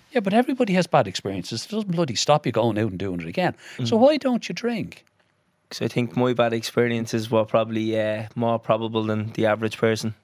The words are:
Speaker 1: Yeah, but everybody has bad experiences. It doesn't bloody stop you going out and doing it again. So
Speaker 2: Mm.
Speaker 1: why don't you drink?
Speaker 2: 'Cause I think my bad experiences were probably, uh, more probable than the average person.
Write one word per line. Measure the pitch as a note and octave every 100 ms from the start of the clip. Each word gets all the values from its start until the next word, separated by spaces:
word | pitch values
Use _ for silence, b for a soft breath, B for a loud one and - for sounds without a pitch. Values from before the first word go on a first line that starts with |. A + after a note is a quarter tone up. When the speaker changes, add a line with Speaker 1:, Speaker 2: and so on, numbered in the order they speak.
| _
Speaker 1:
Yeah, | B3
but | G3
everybody | G#3+ B3 C4+ A#3
has | F#3 E3
bad | D3+ G#2
experiences. | - G2+ G2 F2 A2+
It | -
doesn't | G#3+ G#3
bloody | E3+ D#3+ G#2+
stop | - D3
you | -
going | A#2 A#2 G#2+
out | A2
and | F#2
doing | G2 F2
it | E2
again. | B2+ F3+ - B B
So | B2+ A3
Speaker 2:
Mm. |
Speaker 1:
why | C4 D4+
don't | C4+ A#3+ -
you |
drink? | F3+ A#3 A3+ F2+ - _ _ _ _ _ _ -
Speaker 2:
'Cause | -
I | A#2+
think | - A#2 -
my | B2
bad | B2 A#2
experiences | A2+ A2 - A#2+ A#2 A#2 A2+ A2
were | A2+ G#2+
probably, | A2+ A2 A2 A2 A2
uh, | G#2+ G#2+ A2+
more | - A#2 A#2
probable | - A2 A2+ A2+
than | A2 G#2+ A2
the | - G#2+
average | G#2+ A2 -
person. | A2+ A2 A2+ G#2+